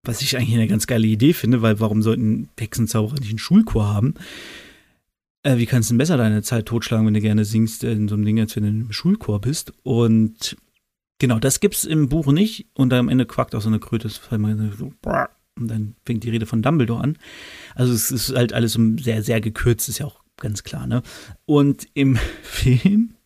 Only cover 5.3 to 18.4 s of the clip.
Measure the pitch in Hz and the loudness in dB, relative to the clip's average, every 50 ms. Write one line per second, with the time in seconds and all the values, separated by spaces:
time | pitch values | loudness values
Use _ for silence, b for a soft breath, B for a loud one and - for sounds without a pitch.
5.3 | _ _ - 143 131 120 117 - - 123 110 101 117 117 139 170 175 127 117 107 | _ _ -2 0 2 2 2 2 2 0 2 2 2 2 4 4 2 2 4 2
6.3 | 104 107 101 - 123 113 110 - 117 117 - - 120 110 110 110 107 107 101 110 | 2 0 -2 -2 -4 -4 -2 -2 -4 -4 -2 -2 0 2 2 2 2 2 0 2
7.3 | 107 107 104 101 113 110 113 110 110 - 127 120 113 107 107 101 107 104 104 107 | 2 0 0 2 2 0 0 0 -2 -6 -4 -4 -2 -2 -2 -2 0 0 0 0
8.3 | 107 113 110 110 - 110 107 104 107 110 123 113 104 - - 170 202 - - - | 2 0 0 -2 -2 -2 -2 0 -2 -2 -4 -6 -8 -2 0 0 0 0 -2 -4
9.3 | 104 101 101 127 151 - - - - _ _ - 120 117 117 113 110 113 110 107 | -4 -2 -2 -4 -4 -4 -8 -12 -18 _ _ -2 0 2 4 4 6 4 4 2
10.3 | - _ - - - _ _ _ _ _ _ _ _ _ _ _ _ _ - 123 | -2 _ -10 -10 -10 _ _ _ _ _ _ _ _ _ _ _ _ _ 0 0
11.3 | 120 110 123 135 135 - - 202 - - - - 160 156 147 120 151 165 151 139 | 2 2 2 0 0 2 2 0 0 0 -4 0 2 2 2 2 0 0 2 2
12.3 | 139 165 208 220 - - - _ _ - 135 123 127 123 120 123 127 131 123 - | 4 4 2 0 -2 -8 -16 _ _ 0 2 2 2 2 2 2 2 0 0 0
13.3 | - - 123 - - 113 104 110 110 107 - - 117 110 - 110 107 - - - | -2 -4 -4 -4 -4 -4 -2 -2 -2 -2 -2 -4 -6 -4 -4 -8 -10 -12 -10 -6
14.3 | 117 107 104 107 107 107 110 107 101 107 139 131 - _ - - - - - - | -4 -2 -2 -2 -2 -2 -4 -6 -6 -8 -12 -14 -14 _ -6 -4 -2 -2 -2 -4
15.3 | _ _ _ _ _ - 120 113 113 110 107 104 - _ _ - 120 107 110 117 | _ _ _ _ _ -10 -8 -6 -4 -6 -6 -6 -10 _ _ -6 -6 -4 -4 -4
16.3 | 113 113 110 - - 113 107 131 165 156 120 107 117 - - 139 160 B B B | -2 -2 -2 -2 -2 0 0 2 2 2 2 0 0 -2 -2 -4 -4 B B B
17.3 | B B B B B B B B B - 123 123 120 110 - - 135 117 - - | B B B B B B B B B -2 0 2 2 0 -2 -2 -4 -4 -4 -2
18.3 | 131 127 | 0 0